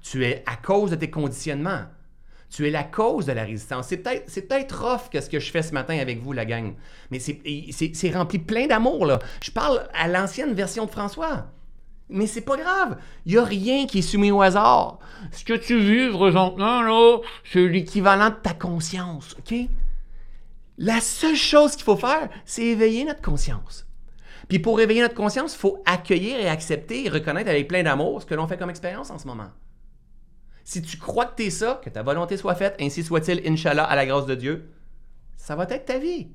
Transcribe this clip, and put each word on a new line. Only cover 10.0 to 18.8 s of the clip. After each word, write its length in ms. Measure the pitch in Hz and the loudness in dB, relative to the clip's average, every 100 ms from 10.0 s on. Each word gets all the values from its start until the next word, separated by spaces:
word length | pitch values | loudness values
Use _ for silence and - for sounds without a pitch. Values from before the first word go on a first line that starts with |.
| 165 | 0
l'ancienne 460 | 180 196 - 302 | 0 -2 -4 -4
version 320 | 196 190 226 220 | -2 -4 -4 -6
de 60 | |
François. 540 | - 202 240 320 285 - - - - - - - | -6 -8 -6 -4 -4 -8 -14 -18 -18 -20 -20 -8
Mais 180 | 190 214 | -2 -2
c'est 140 | 233 | -2
pas 160 | - 277 | -2 -2
grave. 400 | 330 381 349 - - - - | 0 0 0 -4 -12 -12 4
Y 120 | 208 | 4
a 60 | |
rien 420 | 226 202 202 269 269 | 4 0 0 0 0
qui 140 | 196 | 0
est 20 | |
soumis 300 | 165 208 202 | 0 4 4
au 100 | 202 | 8
hasard. 580 | 190 196 226 254 - - - - 175 | 6 8 6 6 4 -6 -18 -16 -14
Ce 140 | - - | -12 -4
que 80 | |
tu 260 | 226 - 240 | -4 2 4
vis 320 | 202 226 262 | 6 6 4
présentement, 680 | 190 196 180 185 185 208 247 | 4 6 6 4 2 2 2
là, 380 | 226 226 233 233 233 - - | 4 8 10 8 0 -14 0
c'est 220 | 180 180 | 4 4
l'équivalent 640 | 180 175 202 196 196 214 | 4 0 4 6 6 4
de 60 | 220 | 2
ta 180 | - | -6
conscience, 840 | 165 180 170 | -4 -4 -4